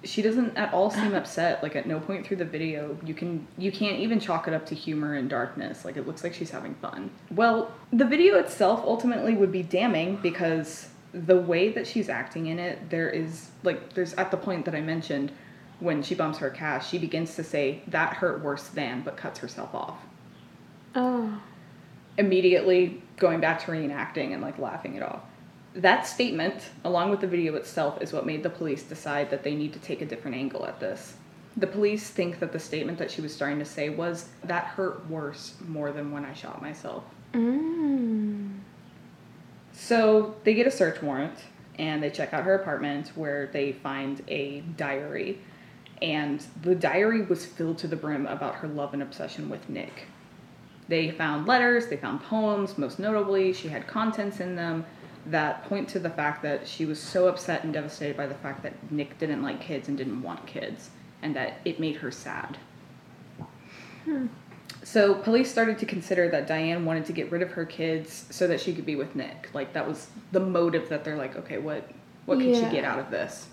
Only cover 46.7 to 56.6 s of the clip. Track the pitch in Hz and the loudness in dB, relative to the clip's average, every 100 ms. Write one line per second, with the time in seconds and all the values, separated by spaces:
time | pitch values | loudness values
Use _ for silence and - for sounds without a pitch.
46.7 | 180 156 170 214 226 185 165 - - 165 | 4 4 4 4 4 2 -2 -2 -4 -2
47.7 | 160 156 156 156 147 139 - 147 - 160 | -2 -4 -4 -2 -2 -2 -2 -4 -4 -6
48.7 | 147 143 143 139 - - - 147 - - | -4 -4 -4 -6 -8 -10 -8 -8 -8 -8
49.7 | - - - - - - - - - - | -8 -8 -12 -18 -20 -20 -20 -20 -20 -20
50.7 | - - 165 160 160 156 147 170 247 240 | -20 0 2 2 0 0 0 4 6 8
51.7 | 240 233 - 120 277 - 220 214 202 196 | 4 2 -4 -4 -6 -2 0 2 2 -2
52.7 | - 135 - 202 214 196 196 190 185 160 | -2 -4 -2 0 2 4 4 4 2 -4
53.7 | 143 - 202 220 214 202 196 180 180 170 | -6 -4 0 0 0 -4 -4 -6 -4 -2
54.7 | 165 165 - - - 156 160 151 - - | -4 -6 -14 -18 -16 0 2 2 -2 -4
55.7 | 202 - 190 170 165 147 147 147 143 | -4 -2 -2 -2 0 -2 0 -2 -2